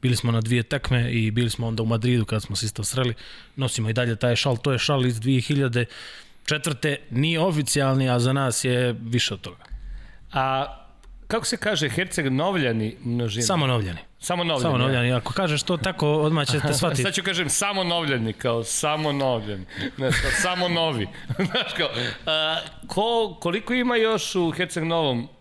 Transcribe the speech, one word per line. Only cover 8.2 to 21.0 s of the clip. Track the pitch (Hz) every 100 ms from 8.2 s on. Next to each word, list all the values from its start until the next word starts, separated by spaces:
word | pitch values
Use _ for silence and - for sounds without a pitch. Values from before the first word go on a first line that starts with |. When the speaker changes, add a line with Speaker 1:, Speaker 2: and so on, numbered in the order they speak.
| 123
Speaker 1:
nas | 135 135 117
je | 131 123 123 117
više | 117 120 -
od | 98
toga. | - 90 - - - - - - -
Speaker 2:
A | 139 131 135 143 - - - - - -
kako | 226 -
se | 233
kaže | 208 202 147
Herceg | 160 180 - 143
Novljani | 131 170 190 131 113 107 -
množina? | 123 120 117 104
Speaker 1:
Samo | 117 180 139
Novljani. | 120 98 85 - -
Speaker 2:
Samo | - 175
Novljani, | 170 147
Speaker 1:
Samo | 160 131
Speaker 2:
ja. |
Speaker 1:
Novljani. | 127 131 120
Ako | 127 -
kažeš | - 185 151
to | - 170
tako, | 190 180 151
odmah | 151 151 160 139
će | 151
te | 147
Speaker 2:
<laughs> |
Speaker 1:
shvatiti. | 165 175 143
Speaker 2:
Sad | 196
ću | 196
kažem | 190 175 156
samo | - 202 196
Novljani, | 180 170 156 131 113
kao | 107 127 117
samo | 113 - 156 156 156
Novljani. | 143 135 120 104 101 92 - 262 -
Ne, | 131
kao | - 139
samo | - 180 180 180
novi. | 170 160 131